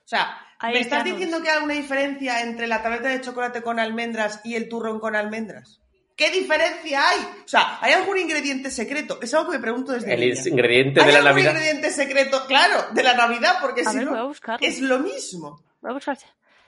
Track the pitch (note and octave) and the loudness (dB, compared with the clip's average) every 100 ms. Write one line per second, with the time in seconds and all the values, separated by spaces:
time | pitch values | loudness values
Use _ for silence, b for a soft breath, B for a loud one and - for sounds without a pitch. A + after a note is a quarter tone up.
0 | - G#3+ - - B B A#3 B3 A#3+ C#4+ | -6 -4 -4 -6 B B -4 -2 0 -2
1 | F4+ F4+ F4+ E4 D#4+ D#4 D4+ D4 C#4 C#4 | -2 -4 -4 -4 0 0 0 -4 -4 -2
2 | C#4 C#4 C4+ A#3+ A#3 A#3 A#3 A3 A3+ A#3 | -4 -4 -4 -4 -4 -6 -4 -2 -2 -4
3 | C4 B3+ B3+ B3 B3 A#3 A#3 A#3 A3 A3+ | -2 -4 -6 -6 -6 -4 -4 -2 -2 -4
4 | A#3 A3 G#3+ G#3+ A3+ A#3 A3+ A#3 A3 G#3+ | -6 -4 -4 -6 -8 -6 -6 -6 -6 -4
5 | G#3+ G#3+ G#3 A3 G#3+ C3+ - _ _ _ | -4 -2 -4 -6 -10 -12 -20 _ _ _
6 | _ - D#4+ F#4 D4 D#4 E4 E4+ D#4 C#4 | _ -2 0 0 0 0 0 -2 -4 2
7 | D#4+ F4+ - - - A#3 E3 - A#3+ E4+ | 2 2 -2 -14 0 2 2 0 2 4
8 | F#4 F#4+ E4 D4+ C#4+ C4 C4+ B3+ G#3+ D4 | 2 -2 -2 -2 -2 -4 -6 -6 -6 -6
9 | C#4+ - A#3 D4+ E4+ C#4 A3+ A#3+ C4 A#3+ | -6 -8 -2 0 0 -4 -4 -4 -4 -4
10 | G#3+ A#2+ B2 B2 F3+ C3 A#2+ B2 C3+ C#3 | -2 0 0 0 -2 2 4 6 6 8
11 | D3 D4 C#4+ C#3 F#4 D#4+ D#4 D4 - C#4 | 8 10 8 6 4 2 0 0 -2 -2
12 | C#4 C#4 C4+ C4+ C4 C4+ F4 D4+ - A3 | 0 2 2 0 2 4 4 2 0 2
13 | B3+ A#3+ A#3 A#3+ D#4 F#4 C4 A#3 A3 G#3+ | 2 4 2 2 0 0 0 -2 -2 -2
14 | C#4 A#3 C4 D4 - A#3 C#4+ B3+ C4 B3+ | -4 -4 -6 -8 -8 -4 -4 -2 0 0
15 | F4 C5+ - F3+ D3 D3+ _ _ - C4+ | -2 -6 -12 -12 -14 -18 _ _ -10 -8
16 | D4 C4 - _ _ _ | -8 -8 -10 _ _ _